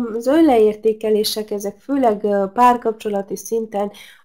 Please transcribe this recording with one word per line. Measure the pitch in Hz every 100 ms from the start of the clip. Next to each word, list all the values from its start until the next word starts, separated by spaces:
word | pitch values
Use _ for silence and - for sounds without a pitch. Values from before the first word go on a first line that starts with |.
| 233 226
az | 254
önleértékelések, | 311 320 233 214 214 220 214 214 214 214 214 214
ezek | 208 208 -
főleg, | - 277 240 208
ö, | 208 202 196
párkapcsolati | 214 247 240 226 220 220 196 196 202
szinten | - 226 220 202 202 - - -